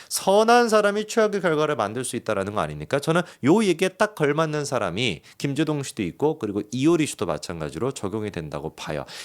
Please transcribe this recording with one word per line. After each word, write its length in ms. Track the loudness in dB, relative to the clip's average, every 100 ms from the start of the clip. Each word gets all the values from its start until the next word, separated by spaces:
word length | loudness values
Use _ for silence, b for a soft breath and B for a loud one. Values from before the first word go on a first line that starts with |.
| B
선한 600 | -4 2 4 6 6 6
사람이 380 | 4 4 0 -2
최악의 340 | 2 2 2
결과를 340 | 0 2 2 2
만들 300 | 0 -2 -6
수 100 | -6
있다라는 400 | -2 -2 0 -2
거 60 |
아닙니까? 380 | -4 -4 -2 -2
저는 220 | 2 0 -2 B
요 200 | 4 4
얘기에 260 | 4 2 0
딱 260 | 0 -2 2
걸맞는 500 | 0 2 0 -2 -2
사람이 560 | -2 -2 0 -2 -4 B B
김제동 460 | -4 -2 0 -2
씨도 180 | -4 -4
있고 360 | -4 0 -2 0
그리고 220 | -4 -4 -4
이효리 340 | 0 2 2 0
씨도 200 | -2 -4
마찬가지로 680 | -4 -6 -8 -6 -4 -4
적용이 400 | -4 -6 -6 -6
된다고 420 | -8 -8 -8 -10
봐요. 320 | -10 -8 -8 -8 B